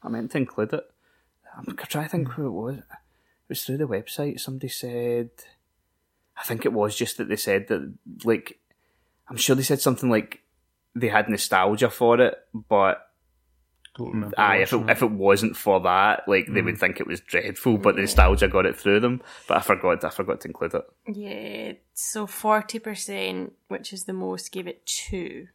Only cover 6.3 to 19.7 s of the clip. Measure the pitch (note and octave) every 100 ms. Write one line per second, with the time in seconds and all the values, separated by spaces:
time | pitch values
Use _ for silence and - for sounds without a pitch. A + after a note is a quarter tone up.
6.3 | - - A#2 A2 A2 G#2 - A#2 - A2
7.3 | G#2 - G2 G2+ G2 C#2 - - - A2+
8.3 | A2+ - - _ _ _ _ _ _ -
9.3 | A#2 - C3 C3 C#3 C#3+ B2 C3 A2 -
10.3 | - _ _ _ _ _ A#2 A#2+ G#2+ G#2
11.3 | G2+ - F#2+ F#2+ G#2+ A#2+ - A#2 A#2 B2
12.3 | - _ A2 - G#2 F#2+ - - _ _
13.3 | _ _ _ _ _ - - - A2 G#2
14.3 | - G#2 G2 - A#2+ A2 A2+ A#2+ G#2 G2
15.3 | G2 G#2+ - - F#2+ F2+ F2+ G#2 - -
16.3 | G2 F2 G2+ F2 F2 F#2 F2+ - F2 -
17.3 | F2 F#2 F#2+ C3+ G#2+ G2 F#2 G2 - F#2
18.3 | F#2 F#2+ F#2+ F#2 - G2+ G2+ A#2+ B2+ -
19.3 | - - E2 -